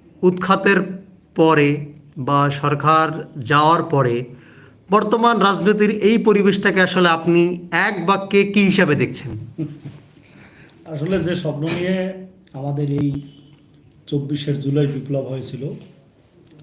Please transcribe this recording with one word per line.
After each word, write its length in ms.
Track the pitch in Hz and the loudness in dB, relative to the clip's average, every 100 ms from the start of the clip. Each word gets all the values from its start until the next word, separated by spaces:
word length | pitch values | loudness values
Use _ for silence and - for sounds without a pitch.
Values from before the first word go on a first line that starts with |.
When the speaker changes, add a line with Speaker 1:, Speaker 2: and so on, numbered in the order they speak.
| _ - | _ 0
Speaker 1:
উৎখাতের 580 | 180 180 - 190 196 196 180 - - - _ - | 0 0 0 2 2 2 0 -8 -16 -20 _ 2
পরে 500 | 160 151 143 147 147 - - - | 4 4 2 0 -6 -16 -20 -10
বা 320 | 127 143 143 | -2 0 0
সরকার 580 | 139 147 143 147 160 156 135 - 151 | 0 -2 -2 2 2 2 -4 -12 -12
যাওয়ার 440 | 110 147 151 170 | 0 4 4 4
পরে 320 | 165 139 123 120 139 - - - - _ - | 2 0 2 0 -6 -14 -20 -20 -20 _ 0
বর্তমান 480 | 202 208 226 233 226 | 0 2 2 2 2
রাজনীতির 500 | 196 180 175 208 208 | 2 2 2 2 2
এই 280 | - 202 226 | 2 2 2
পরিবেশটাকে 640 | 220 202 196 190 202 180 | 4 4 2 2 0 2
আসলে 280 | 180 185 175 | 0 2 2
আপনি 580 | 165 170 170 175 175 - | 2 2 2 2 -2 -4
এক 340 | 170 202 202 165 | -2 -2 -2 -2
বাক্যে 380 | 190 - 196 | -2 0 0
কী 180 | 196 208 | 2 2
হিসাবে 340 | 190 - - 139 | 2 4 2 2
দেখছেন? 360 | 123 - - 107 - - 147 - - - - - _ - - - - - - | -2 -4 -10 -12 -14 -10 -10 -10 -18 -20 -20 -20 _ -20 -20 -20 -20 -20 -14
Speaker 2:
আসলে 380 | 151 160 190 | -8 -2 -2
যে 120 | 165 180 | -2 -4
স্বপ্ন 280 | 156 143 | -4 -4
নিয়ে 500 | 160 175 180 185 185 185 - - _ | -4 -4 -2 -2 -4 -8 -16 -20 _
আমাদের 340 | 131 143 143 143 | -10 -6 -4 -2
এই 300 | 143 143 139 - - - _ - _ _ _ - | -2 -2 -4 -10 -20 -20 _ -20 _ _ _ -6
চব্বিশের 520 | 147 143 147 - 139 | -6 -4 -6 -4 -4
জুলাই 280 | 139 147 143 | -2 0 0
বিপ্লব 380 | 131 - 139 120 | -4 -6 -6 -6
হয়েছিল, 360 | 131 120 120 147 - - - _ _ _ _ _ - | -10 -10 -10 -12 -12 -18 -20 _ _ _ _ _ -20